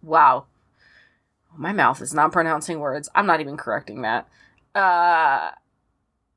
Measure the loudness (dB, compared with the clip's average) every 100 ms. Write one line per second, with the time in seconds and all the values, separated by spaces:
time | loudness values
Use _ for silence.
0 | -2 4 4 4 -6 _ _ _ _ _
1 | _ _ _ _ _ -10 -6 2 2 0
2 | -4 0 2 2 0 -2 -4 -6 -6 -6
3 | -2 -2 2 0 -2 -10 -6 -6 -6 -8
4 | -4 -4 -4 _ _ _ _ 0 2 2
5 | 2 2 2 0 -4 -12 _ _ _ _
6 | _ _ _